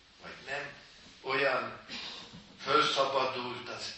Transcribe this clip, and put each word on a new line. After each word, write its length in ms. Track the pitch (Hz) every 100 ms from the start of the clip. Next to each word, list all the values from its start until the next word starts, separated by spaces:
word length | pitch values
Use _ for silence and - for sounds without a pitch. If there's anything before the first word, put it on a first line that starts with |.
| - -
vagy 140 | - - 139
nem 280 | 139 143 - - - - -
olyan 680 | 135 139 139 123 117 120 - - - - - - - -
felszabadult 1080 | 135 143 - 139 131 135 127 127 123 120 113
az 260 | 107 -